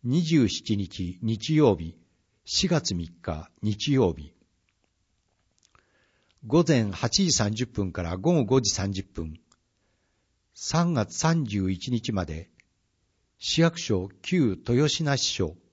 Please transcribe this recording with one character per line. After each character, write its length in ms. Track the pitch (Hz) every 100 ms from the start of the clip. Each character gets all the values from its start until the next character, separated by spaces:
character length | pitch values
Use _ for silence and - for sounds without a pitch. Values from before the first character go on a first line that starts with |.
二 180 | 120 147
十 260 | 160 160 110
七 300 | - - 101
日 420 | 92 - 87 87
日 340 | 113 110 - 156
曜 200 | 143 87
日、 220 | 82 - _ _ _ _ -
四 220 | - 190
月 260 | 165 -
三 140 | 87 85 -
日 300 | - 78 80 _
日 320 | 107 104 -
曜 200 | 131 98
日。 200 | 73 73 _ _ _ _ _ _ _ _ _ _ _ _ _ _ _ _ _ _ _ _ _ 113
午 180 | 147 170
前 240 | 139 104
八 320 | 92 120 -
時 80 | 185
三 240 | 127 104 107
十 100 | 123
分 260 | - 95
か 120 | 87
ら 140 | 85 92
午 160 | 110
後 120 | 170 107
五 160 | 131
時 80 | 107
三 220 | - 98
十 120 | 95
分。 360 | - - 80 80 _ _ _ _ _ _ _ _ _ _ _
三 400 | - - 160 170
月 240 | 151 104 -
三 260 | 160 165
十 280 | 127 101 95
一 200 | 92 -
日 200 | 120 -
ま 120 | 104
で、 260 | 82 78 90 _ _ _ _ _ _ _ _ _
市 220 | - -
役 180 | 165 165
所 300 | - 98 95 -
旧 300 | - 180 123
豊 360 | 92 - 120 147
品 300 | - 151 135
支 80 | -
所 320 | - 85 - _